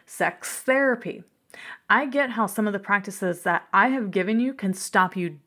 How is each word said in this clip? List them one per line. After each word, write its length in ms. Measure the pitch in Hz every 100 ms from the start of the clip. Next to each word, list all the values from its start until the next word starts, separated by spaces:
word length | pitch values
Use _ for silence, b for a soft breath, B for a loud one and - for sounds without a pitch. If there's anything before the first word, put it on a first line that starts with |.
| -
sex 540 | - 165 - - -
therapy. 640 | - 262 269 247 185 - - _ _ B B B -
I 160 | 214 277
get 240 | 277 262
how 160 | 233 202
some 220 | 220 214
of 40 |
the 60 | 196
practices 640 | 196 202 202 185 185 170
that 240 | 185 170 -
I 160 | 190 233
have 240 | 269 208
given 260 | 190 185 220
you 160 | 254
can 200 | 269 196
stop 420 | 190 - 202 185 185
you 220 | 175 151